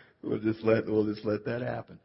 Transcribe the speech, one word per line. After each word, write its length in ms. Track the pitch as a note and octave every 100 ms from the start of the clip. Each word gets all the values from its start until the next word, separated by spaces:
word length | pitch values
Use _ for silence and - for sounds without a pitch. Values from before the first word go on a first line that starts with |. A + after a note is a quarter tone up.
| - _
We'll 180 | - A2
just 240 | A2 A2
let, 220 | A2 A2+ A2
we'll 260 | G#2+ G#2+
just 140 | G#2 G#2+
let 200 | G#2 -
that 160 | A#2+
happen. 380 | B2 A#2 - C3+